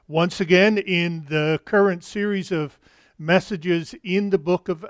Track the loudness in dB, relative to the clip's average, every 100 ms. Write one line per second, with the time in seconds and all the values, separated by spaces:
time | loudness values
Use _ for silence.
0 | -6 -2 0 -2 4 6 6 2 0 0
1 | -2 -4 -4 0 0 -2 0 2 2 0
2 | -6 -4 -2 -4 -2 -4 -4 -10 _ _
3 | _ -8 2 2 2 -4 -2 -2 -4 -12
4 | -2 -2 0 0 0 -2 -2 -8